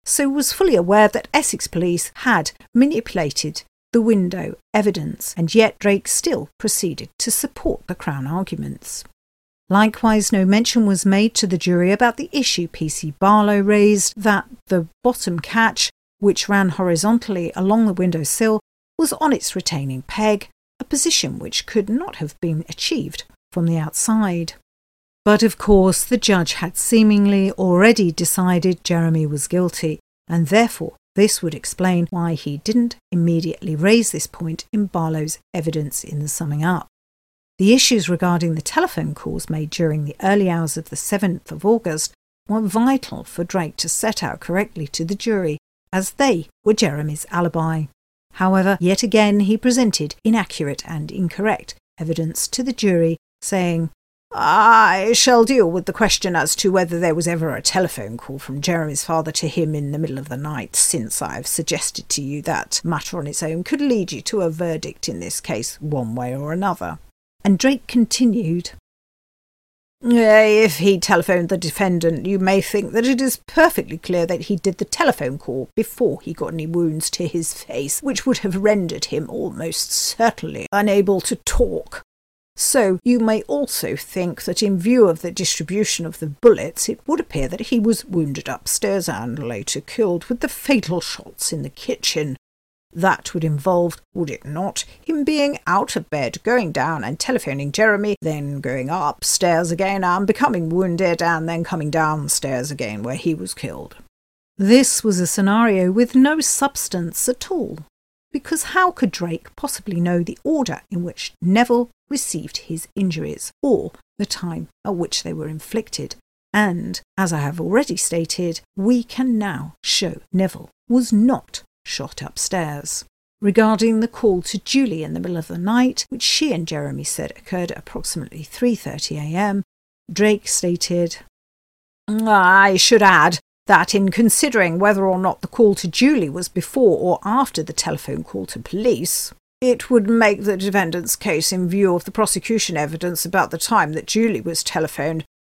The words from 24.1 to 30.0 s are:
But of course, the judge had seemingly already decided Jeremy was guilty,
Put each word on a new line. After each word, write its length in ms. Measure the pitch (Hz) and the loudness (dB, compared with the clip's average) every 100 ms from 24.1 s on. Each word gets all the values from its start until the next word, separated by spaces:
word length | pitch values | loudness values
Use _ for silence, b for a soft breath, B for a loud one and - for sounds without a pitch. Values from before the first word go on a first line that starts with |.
| 220 208 170 165 - _ _ _ _ _ _ | 2 2 -2 -6 -10 _ _ _ _ _ _
But 200 | - 208 | 4 6
of 140 | 220 - | 4 0
course, 460 | - 196 190 - | 4 6 6 2
the 140 | - 247 | 0 0
judge 360 | - 190 160 - | 2 2 0 -4
had 220 | 175 - | -6 -4
seemingly 720 | - 226 214 208 202 196 196 | 2 4 6 6 4 4 2
already 580 | - 185 175 214 233 180 | 0 2 6 6 6 2
decided 720 | 160 175 - 180 180 185 175 | 0 -2 0 2 2 2 -2
Jeremy 420 | - 170 165 160 151 | 0 0 2 2 0
was 220 | 147 - | -4 -2
guilty, 520 | 180 180 - 160 - | 0 0 -2 -4 -6